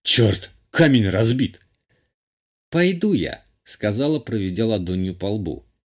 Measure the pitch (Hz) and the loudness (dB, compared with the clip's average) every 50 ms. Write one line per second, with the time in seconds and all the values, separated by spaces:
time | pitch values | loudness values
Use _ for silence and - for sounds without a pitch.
0 | - - - 123 117 104 98 - - - - _ _ _ - - 165 147 135 120 | -2 0 2 4 4 4 2 0 -6 -14 -20 _ _ _ 2 4 4 6 6 4
1 | 104 95 87 98 113 113 120 131 - - - - _ _ _ _ _ _ _ _ | 2 2 0 2 2 2 2 0 -2 -4 -6 -12 _ _ _ _ _ _ _ _
2 | _ _ _ _ _ _ _ _ _ _ _ _ _ _ - 165 175 185 190 170 | _ _ _ _ _ _ _ _ _ _ _ _ _ _ 0 2 2 2 2 0
3 | 220 214 190 123 82 - - - _ _ _ _ _ - - - - 107 101 117 | 0 0 2 0 -2 -4 -8 -12 _ _ _ _ _ -14 -10 -4 -4 -2 -2 0
4 | 139 147 156 143 - - 113 107 98 95 90 95 113 113 110 98 87 87 92 92 | -2 -2 -2 -4 -4 -6 -4 -4 -4 -4 -2 -2 -2 0 -2 -2 -2 -4 -4 -2
5 | 92 95 90 90 95 101 104 110 95 82 71 - - _ _ _ _ | -4 -4 -6 -6 -6 -4 -4 -4 -6 -8 -10 -10 -14 _ _ _ _